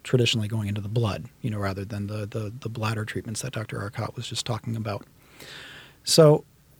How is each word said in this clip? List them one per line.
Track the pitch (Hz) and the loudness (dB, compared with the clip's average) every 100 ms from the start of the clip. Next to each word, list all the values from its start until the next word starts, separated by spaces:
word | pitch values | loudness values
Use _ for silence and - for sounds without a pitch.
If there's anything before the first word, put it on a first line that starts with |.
traditionally | - 123 117 113 104 | 2 4 4 2 0
going | 110 104 | -2 -2
into | 104 | -4
the | 101 | -2
blood, | 117 110 80 - - | 0 0 -2 -8 -6
you | 123 | -4
know, | 104 | -2
rather | 98 95 | -2 -4
than | 101 104 101 | -6 -6 -4
the, | 107 | -6
the, | 104 113 104 123 | -4 -4 -6 -6
the | 110 | -8
bladder | 113 113 110 | -2 -2 -2
treatments | 107 92 117 110 | -4 -6 -6 -8
that | 131 | -6
Doctor | 113 107 113 | -6 -6 -6
Arcot | 101 - 104 - | -6 -6 -6 -8
was | - | -8
just | 117 - | -6 -4
talking | 110 117 113 | -4 -4 -6
about. | 107 101 - - - - - - - - - - | -4 -6 -10 -20 -20 -20 -18 -16 -18 -18 -20 -10
So | - - 151 151 - _ _ - | 4 10 10 8 2 _ _ -2